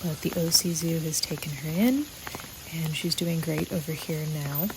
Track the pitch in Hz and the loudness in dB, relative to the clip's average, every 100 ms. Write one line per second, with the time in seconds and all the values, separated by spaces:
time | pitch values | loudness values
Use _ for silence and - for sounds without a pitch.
0 | 175 151 160 - 165 160 175 165 165 165 | -2 -2 0 2 4 4 4 0 2 0
1 | 160 151 - 151 - 139 151 160 233 262 | 0 0 0 -4 -4 -6 -2 4 6 6
2 | 294 - - - - - - 160 160 156 | 0 -6 -12 -12 -12 -14 -8 -4 -2 0
3 | 170 - 170 165 160 156 170 185 151 160 | -2 0 0 0 0 0 0 -2 -2 -6
4 | - 156 156 151 143 147 190 | -2 -2 -2 -2 -2 -2 -2